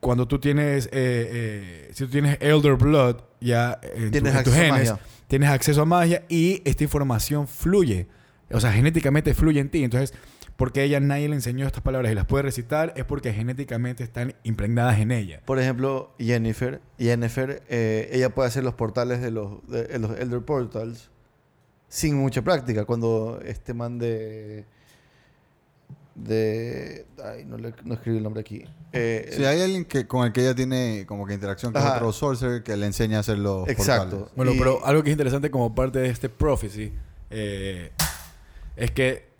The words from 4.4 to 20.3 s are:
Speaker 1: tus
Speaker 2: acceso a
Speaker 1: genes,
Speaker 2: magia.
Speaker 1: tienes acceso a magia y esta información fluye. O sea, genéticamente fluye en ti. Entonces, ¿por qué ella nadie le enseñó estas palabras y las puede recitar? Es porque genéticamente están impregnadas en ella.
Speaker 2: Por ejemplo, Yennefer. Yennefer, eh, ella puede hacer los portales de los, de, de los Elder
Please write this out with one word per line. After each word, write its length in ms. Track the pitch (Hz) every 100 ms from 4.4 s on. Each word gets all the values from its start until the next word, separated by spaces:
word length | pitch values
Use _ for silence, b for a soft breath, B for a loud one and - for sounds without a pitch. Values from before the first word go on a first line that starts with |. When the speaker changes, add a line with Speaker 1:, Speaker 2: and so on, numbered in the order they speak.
Speaker 1:
tus 80 | 123
Speaker 2:
acceso 20 | 131 165
a 40 | 135
Speaker 1:
genes, 140 | 117
Speaker 2:
magia. 80 | 101 B B -
Speaker 1:
tienes 200 | 139 143
acceso 320 | 135 - 147
a 20 |
magia 400 | 156 175 170 170 -
y 340 | 170 170 190
esta 200 | 143 -
información 640 | 147 147 139 113 - 147 143
fluye. 580 | - 165 202 160 92 87 b b b _
O 100 | 117
sea, 120 | 117
genéticamente 600 | 104 139 165 139 147 151
fluye 260 | - 156 147
en 80 | 139
ti. 140 | 165
Entonces, 280 | 127 123 135 B B B B -
¿por 160 | 127
qué 100 | 135
ella 160 | 139 143
nadie 280 | 139 143 147
le 60 | 147
enseñó 300 | 117 123 135
estas 160 | -
palabras 280 | 127 131 120
y 20 |
las 120 | 107 92
puede 160 | 139
recitar? 500 | 139 123 117 151 165 170
Es 80 |
porque 280 | 123 139 123
genéticamente 680 | 104 117 127 139 117 120 123
están 300 | 117 120 123 -
impregnadas 560 | 117 110 104 117 123 107
en 100 | 107
ella. 280 | 123 98 76
Speaker 2:
Por 140 | - 131
ejemplo, 560 | 131 123 135 135 - _
Yennefer. 640 | 117 120 113 110 127 139 _ -
Yennefer, 640 | 117 120 117 117 131 139 -
eh, 400 | 120 113 110 -
ella 180 | 131 127
puede 140 | - 127
hacer 160 | 123
los 100 | 127
portales 460 | 117 113 101 123 123
de 80 | 123
los, 360 | 113 101 101 -
de, 160 | 120
de 140 | 117 135
los 200 | 127 117
Elder 220 | 123